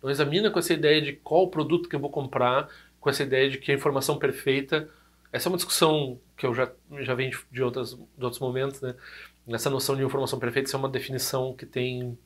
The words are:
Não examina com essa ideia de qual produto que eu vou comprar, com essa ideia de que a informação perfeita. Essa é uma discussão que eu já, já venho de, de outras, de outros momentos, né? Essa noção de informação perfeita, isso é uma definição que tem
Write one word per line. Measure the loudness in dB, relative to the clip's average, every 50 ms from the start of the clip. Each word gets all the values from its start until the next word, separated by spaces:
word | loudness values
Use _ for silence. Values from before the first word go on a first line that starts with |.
| -2
Não | -2
examina | 2 2 2 2 2 2 2 2
com | 2 2
essa | 2 2 2
ideia | 4 6 6 6 6
de | 4 0 -6
qual | -10 _ 2 4 4 4 4
produto | 2 -2 0 2 2 0 0 -2
que | -6
eu | -4
vou | -4 -4
comprar, | -4 -4 -6 -2 0 2 2 4 4 2 0 -2 -12 -20 -20 -20 _ _
com | -2 -2
essa | 0 0 0
ideia | 0 2 4 4 2
de | 0 -4
que | 0 0
a | 0
informação | 2 2 2 0 2 0 0 0 2
perfeita. | 0 -2 -2 0 0 0 0 0 0 0 -2 -2 -2 -4 -16 _ _ _ _ _ _ _
Essa | -6 -4 -2 0
é |
uma | -2 -2
discussão | -2 -2 2 4 6 6 6 4 0 -2 -6 -12 _ _ _
que | -4 -2
eu | -2 2
já, | 2 0 -2 -2 _ _ _ -12 -8
já | -4 -4 -2
venho | -2 -2 -4
de, | -4 -8 -12 _
de | -4 -2 -2
outras, | 0 0 -4 -6 -8
de | -10 -16 -20 -20 _ -6 -6
outros | -6 -4 -4
momentos, | -4 -4 -2 -2 -2 -2 -4 -6
né? | -8 -8 -8 -10 -14 -20 -18 -18 -20 -20 _ _ _ -6
Essa | -6 -2 0 0
noção | 0 0 0 0 0
de | 0 0
informação | 0 0 -2 -2 -2 -2 -2
perfeita, | -4 -2 0 0 -2 0
isso | -2
é | -2
uma | -2 -2
definição | -2 -4 -4 -4 -6 -4 -4 -2 -2 -2 -2 -2 -6
que | -10 -16
tem | -10 -6 -4 -4 -2 -4 -4 -6 -8 -8 -12 _